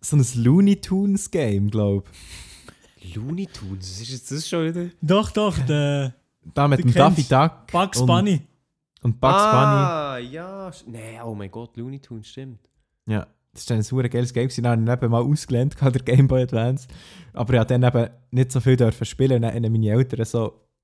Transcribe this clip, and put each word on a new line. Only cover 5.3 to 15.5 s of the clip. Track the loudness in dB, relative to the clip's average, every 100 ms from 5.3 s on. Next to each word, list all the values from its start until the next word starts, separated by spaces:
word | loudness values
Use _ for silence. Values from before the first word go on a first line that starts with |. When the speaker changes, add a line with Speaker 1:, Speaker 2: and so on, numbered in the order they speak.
Speaker 3:
doch, | -2 -2 -2
der | -2 0 0 -2 -4 -8 _ _ -12
Speaker 1:
Da | -2 2
mit | 4
Speaker 3:
du |
Speaker 1:
dem | 2
Daffy | 6 6 4
Speaker 3:
kennst | 2
Speaker 1:
Duck | 2 2 0 -6
Speaker 3:
Bugs | -2 -2 0
Speaker 1:
und, | 2
Speaker 3:
Bunny. | 4 4 0 -2 _ _ _ _ _
Speaker 1:
und | -4 0
Bugs | 2 4
Bunny. | 4
Speaker 2:
Ah, | 6 4 4 2 0 -4 -8
ja. | -10 -12 -14 -12 -14
sch-, | -16 -16
nee, | -14 -14 -12
oh | -10 -10
mein | -10
Gott, | -12 -14 -12
Looney | -12 -12
Tunes, | _ -16 -16
stimmt. | -18 -16 -18 _ _ _ _ -6
Speaker 1:
Ja, | -6 -6 _ _
das | -20
ist | -6
ein | -4
super | -2 -2 -2
geiles | -2 -4
Game | -2 -4
gewesen. | -2
Dann | 0 0 0
habe | 0
ich | 0
eben |
mal | 0
ausgelernt, | 0 -2 -2